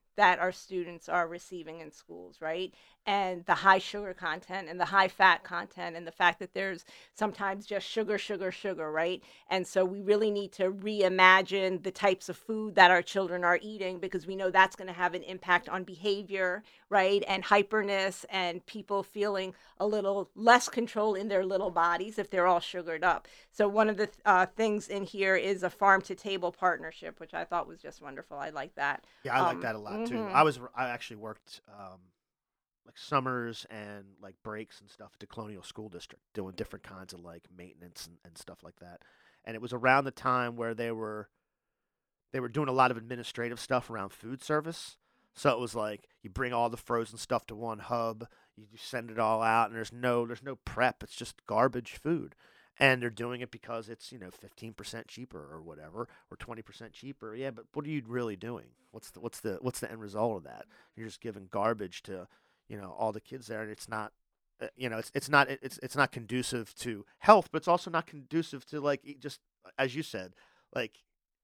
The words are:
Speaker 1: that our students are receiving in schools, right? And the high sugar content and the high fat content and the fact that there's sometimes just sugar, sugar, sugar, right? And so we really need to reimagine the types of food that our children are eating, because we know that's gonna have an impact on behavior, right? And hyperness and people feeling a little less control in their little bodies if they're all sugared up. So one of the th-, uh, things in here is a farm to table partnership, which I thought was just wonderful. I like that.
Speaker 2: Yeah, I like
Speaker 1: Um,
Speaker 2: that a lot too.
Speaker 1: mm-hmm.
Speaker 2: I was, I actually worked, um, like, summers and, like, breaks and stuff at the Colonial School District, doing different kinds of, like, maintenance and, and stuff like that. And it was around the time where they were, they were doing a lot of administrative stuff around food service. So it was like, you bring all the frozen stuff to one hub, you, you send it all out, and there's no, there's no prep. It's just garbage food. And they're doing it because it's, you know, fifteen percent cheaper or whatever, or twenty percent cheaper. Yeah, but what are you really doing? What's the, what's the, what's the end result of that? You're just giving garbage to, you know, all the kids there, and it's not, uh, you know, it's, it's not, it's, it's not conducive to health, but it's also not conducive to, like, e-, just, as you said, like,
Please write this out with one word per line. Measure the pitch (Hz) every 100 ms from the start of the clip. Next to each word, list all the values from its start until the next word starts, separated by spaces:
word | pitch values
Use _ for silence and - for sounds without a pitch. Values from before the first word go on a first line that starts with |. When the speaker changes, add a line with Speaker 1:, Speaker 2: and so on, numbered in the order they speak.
| _ -
Speaker 1:
that | 202 180
our | 180
students | 180 - 190 175 170 -
are | 170 170
receiving | 175 - 180 156 165
in | 156
schools, | - - 175 180 -
right? | 160 165 190 - - _ -
And | 202 190 180 175
the | 175
high | 190 190
sugar | - 208 202
content | 180 175 160 - 185 170
and | 180
the | 165
high | 196 190
fat | - 190 170
content | - 175 185 - 175 165
and | 170
the |
fact | - 175 170
that | 185
there's | 185 196 175 - - - -
sometimes | 214 202 202 196 208
just | 202 -
sugar, | - 220 202
sugar, | - 202 185
sugar, | 180 202 170 156
right? | 156 170 185 - - -
And | 190 180
so | 196 185
we | 202
really | 196 208 214
need | 208 202
to | - 190
reimagine | 196 202 214 185 185 185 190 185 196 190 180
the | 185
types | - 202 190 -
of | 175
food | - 220 214 196
that | 180
our | 180
children | 175 202 185 180
are | 175 175
eating, | 214 214 185 185
because | 190 190 160
we | 190
know | 190
that's | 185 190 -
gonna | 185
have | 170 180 170
an |
impact | - 185 185 175 -
on | 185
behavior, | 185 175 202 202 190 196 185 190 - - -
right? | 214 190 202 196
And | 190
hyperness | 185 208 202 214 202 196 190 180 -
and | 190 180 170 -
people | 214 185 202
feeling | 190 214 202 196 190 185 - -
a | 208
little | 214 196 202 190 -
less | 226 240 -
control | - 233 226 214 190
in | 214
their | 196 185
little | 190 202
bodies | 170 170 170 202 220
if | 196
they're | 190 175
all | 175
sugared | - 180 165 160
up. | 175 165 - - -
So | - 208
one | 208 214
of | 196
the | 208
th-, | - 208
uh, | 185 185
things | - 220 208 -
in | 202
here | 196 202 196 190
is | 190 196
a | 180
farm | - 202 190
to | 185
table | 185 208 196 175
partnership, | 180 185 165 160 - 165 165
which | 165
I | 170 170
thought | 175 165
was | 165
just | - 143
wonderful. | 143 135 - 143
I | 143
like | 151 143 -
that. | 143 143 - _
Speaker 2:
Yeah, | 135 123
I |
like | 175 -
Speaker 1:
Um, |
Speaker 2:
that | 117 110
a |
lot | 104 208 233
too. |
Speaker 1:
mm-hmm. | 120 107 123
Speaker 2:
I |
was, | 156 123 123 120
I | 127
actually | 120 - 107
worked, | 110 110 _ - _
um, | 101 98 92 90 _ _ _ _ _ _ _
like, | _ -
summers | - 147 131 127 117 113 -
and, | 110 104 104 98 95
like, | 98 101
breaks | 110 107 110 -
and | 101
stuff | - 104
at | -
the | 104
Colonial | - 107 101
School | - - 107
District, | 87 - - _
doing | - 95 90
different | 107 92
kinds | - 95 95
of, | 90
like, | 85 85 - 90
maintenance | 90 - 87 - 82
and, | 85 85
and | 82
stuff | - 87
like | 82 -
that. | 87 87 _ _ _ _ -
And |
it | 113
was | 120
around | 123 127 135 139
the |
time | - 131 127 120 120
where | 117
they | 110 117
were, | 113 110 107 101 _ _ _ _ _ _ _ _ _ _
they | 135
were | 123
doing | 139 143
a |
lot | 131 127
of | 117
administrative | 113 123 117 - 120 120
stuff | - 127 -
around | 113 98
food | - 113 131
service. | - 151 156 170 - - _ _ _ -
So | 147
it | 120
was | 120 113
like, | 107 104 _ _
you | 107
bring | 92 127
all | 120 120
the | 117
frozen | - 117 113 113
stuff | - 120 -
to | 107
one | 117 110
hub, | 101 120 113 110 117 _ _ _
you, | 107
you | 113
send | - 123 117
it | 110
all | 110 110
out, | 113 113 110
and | 113
there's | 110
no, | 120 123 120 117
there's | 117
no | 139 127
prep. | - - 123 -
It's | 107 -
just | 120 - -
garbage | 110 131 123 113 -
food. | 147 165 - - _ _ _ -
And | 135 131
they're | 120
doing | 107 120 123
it | 123
because | - - 117 107
it's, | 113 -
you | 127
know, | 92
fifteen | - 101 - 113
percent | 107 101 113 -
cheaper | - 127 85
or | 73 80
whatever, | 80 76 78 95 123 - -
or | -
twenty | - 113
percent | - - 113
cheaper. | - 131 135 110 113
Yeah, | 135
but | 113 -
what | 151 147
are |
you | 151 113
really | 123 120 98
doing? | 107 117 60 _ _
What's | 113 -
the, | 95
what's | 117 -
the, | 110 92
what's | 127 -
the | -
end | 113
result | 104 101 117 101
of | 71
that? | 53 - _ _ -
You're | 110
just | -
giving | 117 101 95
garbage | 101 110 113 95 -
to, | - 95 92 _ _ _ -
you | 107
know, | 95 -
all | 110
the | 107
kids | - 131 113
there, | 110
and | 110
it's | 107 -
not, | 110 107 _ _ _ _ -
uh, | 117 -
you | 127
know, | 113
it's, | 113
it's | 143 135
not, | 147 131
it's, | 135 135 -
it's | 127 139
not | 139
conducive | - 110 123 123 123 107 -
to | 120 107 - _
health, | - 214 165
but | 160
it's | 175
also | 175 -
not | 165 165
conducive | 151 127 160 165 139 -
to, | 151
like, | 143 139
e-, | - 143
just, | 139 - _ _ 90 -
as | 135
you | 131
said, | 156 107 92 - _ _ _
like, | - 113 _ _ _ _ _